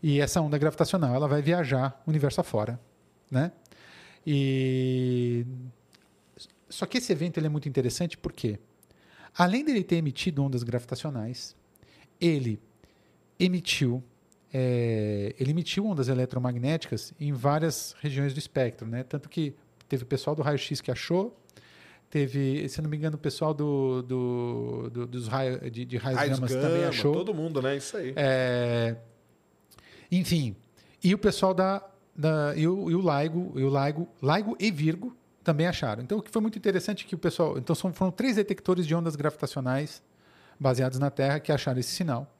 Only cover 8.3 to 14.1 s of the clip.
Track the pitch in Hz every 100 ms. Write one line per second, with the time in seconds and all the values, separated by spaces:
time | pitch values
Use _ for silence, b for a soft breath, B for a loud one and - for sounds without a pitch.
8.3 | - 117 104 _ _ _ B B B B
9.3 | - 180 214 302 247 180 170 156 127 -
10.3 | 143 139 127 117 120 120 123 156 135 110
11.3 | 123 - - _ _ b b b _ 175
12.3 | 151 120 107 - _ b b b b _
13.3 | _ 180 180 - - 135 123 123